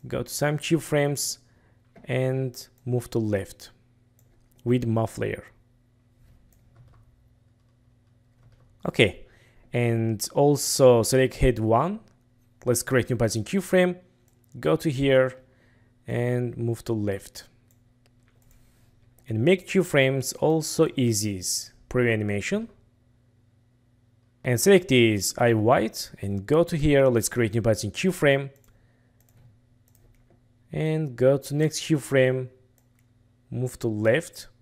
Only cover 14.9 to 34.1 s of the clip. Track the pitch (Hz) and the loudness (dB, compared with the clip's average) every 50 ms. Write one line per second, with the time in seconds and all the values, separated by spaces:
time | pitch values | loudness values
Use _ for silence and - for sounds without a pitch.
14.9 | 135 131 139 139 135 131 131 131 - - - _ _ _ _ _ _ _ _ _ | -2 0 2 4 4 4 4 2 -2 -12 -20 _ _ _ _ _ _ _ _ _
15.9 | _ _ _ - 120 120 120 123 123 123 123 120 117 117 117 117 117 - - - | _ _ _ -6 -4 -2 -2 -2 -2 -2 -4 -6 -6 -6 -4 -4 -4 -6 -6 -6
16.9 | 117 110 104 101 98 98 - - _ - - _ _ _ _ _ _ _ _ _ | -4 -4 -2 -4 -4 -6 -10 -16 _ -20 -20 _ _ _ _ _ _ _ _ _
17.9 | _ _ _ _ _ _ _ _ _ _ _ _ _ _ _ _ _ _ _ _ | _ _ _ _ _ _ _ _ _ _ _ _ _ _ _ _ _ _ _ _
18.9 | _ _ _ _ _ _ _ - 110 110 117 156 190 185 185 - - 196 170 - | _ _ _ _ _ _ _ -6 -4 0 2 2 2 0 -2 -2 0 0 0 2
19.9 | - 147 135 131 135 135 127 - - - - 147 160 160 156 - - - 160 151 | 2 2 2 2 2 -2 -4 -6 -6 -2 0 0 0 0 -2 -4 0 0 0 0
20.9 | - 135 127 120 113 101 107 107 101 92 90 - - - - - _ _ _ _ | 2 0 0 0 0 0 -2 -4 -6 -6 -6 -6 -6 -8 -8 -12 _ _ _ _
21.9 | - 127 123 120 113 107 107 104 101 101 95 - 190 214 226 - - _ _ _ | -2 0 0 0 0 -2 -2 -4 -4 -4 -4 -4 -6 -6 -6 -8 -16 _ _ _
22.9 | _ _ _ _ _ _ _ _ _ _ _ _ _ _ _ _ _ _ _ _ | _ _ _ _ _ _ _ _ _ _ _ _ _ _ _ _ _ _ _ _
23.9 | _ _ _ _ _ _ _ _ _ _ _ 123 123 117 - 196 202 185 180 - | _ _ _ _ _ _ _ _ _ _ _ -2 -2 2 4 6 6 6 6 4
24.9 | 135 123 120 113 107 101 98 - - - 120 120 117 110 104 110 131 - 202 226 | 4 6 6 6 4 0 -2 -6 -2 0 2 2 4 4 4 4 2 2 2 -4
25.9 | - - - - - - - 98 101 98 95 - 143 160 170 165 180 156 143 156 | -6 -10 -14 -14 -14 -12 -8 -8 -8 -8 -2 0 2 2 2 0 -2 0 2 4
26.9 | 143 139 135 135 120 113 104 - - 120 117 107 92 117 98 117 110 - - 104 | 4 6 4 4 4 2 0 -2 -2 -2 -2 0 0 0 0 0 0 0 -2 -8
27.9 | - - - 190 175 - - 143 139 139 139 135 - _ _ _ _ _ _ _ | -8 -2 -2 -2 -2 2 2 2 2 2 -2 -8 -16 _ _ _ _ _ _ _
28.9 | _ _ _ _ _ _ _ _ _ _ _ - _ _ _ _ _ _ _ _ | _ _ _ _ _ _ _ _ _ _ _ -20 _ _ _ _ _ _ _ _
29.9 | _ _ _ _ _ _ _ _ _ _ _ _ _ _ _ _ - 151 156 156 | _ _ _ _ _ _ _ _ _ _ _ _ _ _ _ _ -8 -6 -4 -2
30.9 | 156 156 156 143 123 120 127 131 139 139 - - 139 147 156 156 - - - - | -2 -4 -4 -6 -2 2 4 4 4 2 -2 -4 -2 0 0 0 -2 -6 -2 -2
31.9 | 165 143 - - 135 135 127 127 127 131 127 123 _ _ _ _ _ _ _ _ | -2 -2 0 0 2 4 4 4 2 -2 -6 -10 _ _ _ _ _ _ _ _
32.9 | _ _ _ _ _ _ _ _ _ _ _ _ 120 120 127 123 - - - 117 | _ _ _ _ _ _ _ _ _ _ _ _ -8 -6 -6 -6 -8 -4 -4 -4
33.9 | 110 104 107 110 | -4 0 2 2